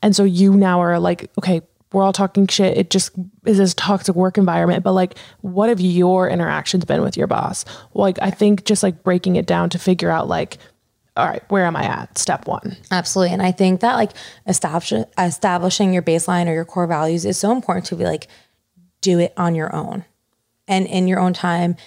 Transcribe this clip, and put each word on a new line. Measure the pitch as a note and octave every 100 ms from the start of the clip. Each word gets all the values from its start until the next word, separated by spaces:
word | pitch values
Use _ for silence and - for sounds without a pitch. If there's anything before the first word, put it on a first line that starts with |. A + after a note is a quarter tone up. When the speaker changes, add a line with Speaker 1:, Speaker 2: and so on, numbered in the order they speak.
Speaker 1:
And | G#3+
so | G3
you | G3+ F3 G3
now | G3 F#3+ F3+
are | F3 E3+
like, | F3 F3 - -
"Okay, | - E3+ - _ _
we're | G3
all | G3
talking | G3 F#3+ G3+ G3
shit. | - F#3+ -
It | F#3+
just | G3 - - F#3 -
is | - G3+
this | F#3+
toxic | F3 - G3 -
work | F3 F#3 F#3
environment." | F#3 E3+ E3+ F3
But, | F#3+
like, | F#3 F3+ - - -
what | G3 F3+ A3
have | A3+
your | F3+ F3 F3+ F#3 F#3
interactions | F3 E3 D3+ - F#3
been | - D#3
with | C#3+ -
your | -
boss? | - - F#3+ - - -
Like, | - G3 F#3
I | G3
think | - G#3 G#3
just, | - G#3+
like, | G3 F3
breaking | - F3+ F#3 F3
it | F3+
down | F3 F3
to | F3
figure | - F3+ F3
out, | D#3+ -
like, | E3 - - - _ _ _ _ -
all | A2+
right, | - -
where | G3
am | F3+
I | D#3+
at? | D3 - - -
Step | - D#3+ -
one. | - - - -
Speaker 2:
Absolutely. | F#3 F3 F#3+ F3
And | F#3
I | F#3
think | F3+ F#3+ F#3
that, | A#3 B3+
like, | G#3+ - - - -
establish-, | F3+ E3+ D#3+ - A3 A3 -
establishing | F3+ - G3+ F3+ F3 - G3
your | F#3
baseline | E3 E3 E3 F3+ E3+
or |
your | D#3+
core | E3 - E3+
values | D#3+ D#3 E3+
is | F#3+ F#3
so | G3+
important | B3+ - F#3+ F3
to | F3
be, |
like, | - D#3 - - _ _ _ _ _ _
do | F#3 F3
it | F3 -
on | F3 E3
your | D#3
own | D#3 D3+ - E3+ _ _ _ _ _ -
and | F#3+ F#3+
in | F#3 F#3
your | F#3
own | F#3
time | F3+ F3 E3+ F3 E3+